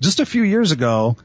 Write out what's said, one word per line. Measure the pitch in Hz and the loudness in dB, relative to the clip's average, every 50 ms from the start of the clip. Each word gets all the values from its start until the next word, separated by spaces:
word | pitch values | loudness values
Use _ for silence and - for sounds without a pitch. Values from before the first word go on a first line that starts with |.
just | 131 185 196 - | -2 -2 0 -2
a | 294 | -2
few | - - 240 226 | -2 0 0 0
years | 196 202 226 233 180 156 | 2 2 2 0 0 0
ago, | 120 123 117 113 110 110 117 117 - | 0 0 0 0 0 0 0 -2 -4